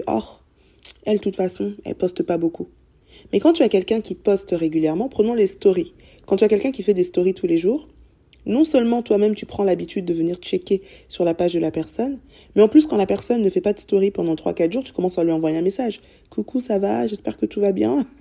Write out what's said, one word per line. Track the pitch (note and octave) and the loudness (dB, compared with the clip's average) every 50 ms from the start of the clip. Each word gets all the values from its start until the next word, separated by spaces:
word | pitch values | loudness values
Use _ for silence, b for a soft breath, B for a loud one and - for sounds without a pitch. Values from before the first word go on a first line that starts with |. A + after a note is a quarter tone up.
| - | 0
oh, | - - A3 - - - _ _ _ _ B B B B B B - - _ - | 0 -4 -4 -4 -8 -18 _ _ _ _ B B B B B B -20 -18 _ -2
elle, | - G#3+ | -2 -2
de | G3+ | 0
toute | - G3+ F#3 | 0 -4 -4
façon, | - F#3 F3+ - - G3+ G3+ G#3 - - | -2 -4 -4 -4 -4 -6 -6 -8 -10 -10
elle | - - | -10 -6
poste | - F#3 F3+ F#3 - - | -2 -4 -4 -2 -4 -2
pas | - F3 | -2 -2
beaucoup. | E3 E3 E3 - - - - _ _ _ _ _ b b b b b b b | 0 0 -2 -4 -4 -14 -14 _ _ _ _ _ b b b b b b b
Mais | - G3+ | -2 2
quand | - D#4+ E4 | 4 4 4
tu | E4 C4+ | 4 2
as | G#3 | 2
quelqu'un | - F#3+ F#3 - A3 A3+ | 2 0 0 0 -2 -2
qui | G#3+ - F3+ | -2 -6 -10
poste | - - G#3+ G3 F#3+ - - | -2 0 0 0 0 0 -4
régulièrement, | F3+ E3 E3 D#3 D#3 D#3+ D#3 D#3 D#3 F3 B3 C4+ | -4 -2 -2 0 0 0 0 0 0 -2 -4 -4
prenons | - - G#3 A3+ A#3+ | 0 0 0 2 2
les | A3+ G3+ | 2 0
stories. | F#3 - - - G3+ F3+ F3+ E3 - - b b b b b b | 0 0 2 2 2 2 2 -2 -6 -10 b b b b b b
Quand | - G3+ | -2 2
tu | G3 A3 | 2 4
as | |
quelqu'un | G#3 G#3+ G3+ - C4+ | 4 4 2 0 -2
qui | C4+ - F#3 | -4 -2 0
fait | G#3+ G3+ | 0 2
des | F3+ F3+ | 2 0
stories | F3+ - F3 F3+ F#3+ F#3 | 0 0 0 0 0 0
tous | - - | -2 -2
les | E3+ E3 | 0 0
jours, | E3 F3 G3 C4 D#4 - - - - - _ _ _ _ _ _ _ - | 2 2 0 -2 -2 -6 -12 -20 -20 -20 _ _ _ _ _ _ _ -6
non | - G#3+ C4+ D#4+ | -2 2 2 2
seulement | D#4 - B3+ A#3 A#3 A#3+ A#3+ | 4 4 2 4 4 0 -2
toi-même | A#3 - G#3 G3+ G#3 G#3+ G#3 | 0 0 2 2 4 2 0
tu | - - | -2 -8
prends | - - - G3+ | -12 -4 -2 0
l'habitude | F#3+ F3 E3+ E3+ - - G3+ F3+ | 0 0 0 -2 -6 -6 -6 -4
de | F3 E3 | -4 -2
venir | E3 D#3+ F3 F3+ | -2 -2 -2 -4
checker | F3+ - - G3 F#3 - - G3 F#3+ B B B B B B | -6 -6 -6 -6 -4 -2 -2 -4 -4 B B B B B B
sur | - - F3+ | -6 -2 -2
la | E3 E3 | -2 0
page | E3+ F3 F3 F3 | 0 0 0 0
de | E3 | 0
la | E3 D#3 | -2 -2
personne, | - E3 D#3+ - - - A#3+ C#4 C#4 A#3 _ b b b b b b | -2 -4 -6 -6 -6 -6 -4 -4 -6 -10 _ b b b b b b
mais | G3 | 4
en | G#3+ | 4
plus | G#3+ - D#4 D4+ | 8 8 6 4
quand | D#4 - | 6 0
la | G#3 F#3+ | 0 0
personne | - G3+ - - - A#3+ A#3 | 0 -2 -4 -2 -2 0 0
ne | G#3 F#3 | 0 0
fait | - F#3 | 0 0
pas | - G#3 G3+ | 0 -2 -4
de | - | -4
story | - - G#3 G3 G3 G3+ | -4 0 0 2 2 2
pendant | - - E3+ E3 D#3+ | 0 -2 -2 -2 -2
trois, | - - E3+ E3+ | -2 -4 -6 -2
quatre | - E3 E3+ | 0 0 0
jours, | G3+ C4+ C4 | 0 -4 -6
tu | - - | -6 -6
commences | - F3+ F3+ - | -4 -4 -2 -2
à | F3+ E3 | 0 0
lui | E3+ | 0
envoyer | E3 D#3+ D#3+ D#3 D#3+ | 0 0 0 0 0
un | E3 | 0
message. « | F3+ F#3+ - - B3 A3 - - b b b b b b | -2 -2 -2 -2 -6 -6 -6 -10 b b b b b b
Coucou, | - A3 G#3 - - B3+ | -8 -8 -6 -4 -6 -6
ça | B3 - G#3 F#3+ | -4 -2 -2 0
va ? | G3 G3+ A3 A#3 A#3+ | 0 0 -2 -2 -2
J'espère | A3 G#3 - - A3+ A3 | -4 -4 -6 -8 -8 -4
que | - G#3+ | -4 -4
tout | G#3 - G#3 | -4 -2 0
va | G3+ G3 | 0 0
bien. » | F#3+ F#3+ - A#3 C#4 C#4+ - - - - | 2 2 0 2 2 0 0 -2 -4 -6